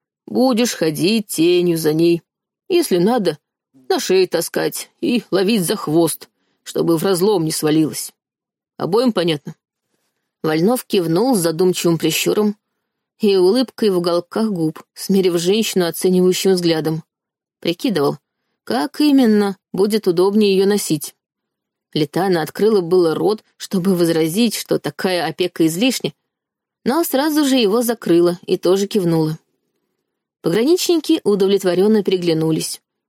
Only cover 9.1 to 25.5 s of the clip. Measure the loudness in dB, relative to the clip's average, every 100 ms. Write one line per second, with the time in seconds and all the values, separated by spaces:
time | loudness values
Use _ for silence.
9.1 | 0 -2 -2 -6 -18 _ _ _ _ _
10.1 | _ _ _ -2 0 0 0 -2 -2 0
11.1 | 0 2 0 0 0 0 2 0 0 -2
12.1 | -2 -2 0 0 -2 _ _ _ _ _
13.1 | -2 0 4 4 2 0 -2 0 0 0
14.1 | -2 -4 -4 -4 -2 -4 -4 -16 -12 0
15.1 | 2 2 0 0 0 0 -2 -2 -2 0
16.1 | 2 2 2 2 2 2 0 -2 -6 -10
17.1 | _ _ _ _ _ -8 -4 -2 0 -2
18.1 | -4 _ _ _ _ -6 -4 -4 0 2
19.1 | 4 4 4 2 -4 _ -2 0 0 0
20.1 | 0 2 2 2 2 2 0 -2 -4 -6
21.1 | _ _ _ _ _ _ _ _ -4 -4
22.1 | -2 0 -2 -2 -2 0 2 2 2 2
23.1 | 0 -2 -2 _ -18 -6 -4 0 0 0
24.1 | 0 -2 0 -2 -2 -4 -4 -4 -6 -4
25.1 | -2 -4 -4 -6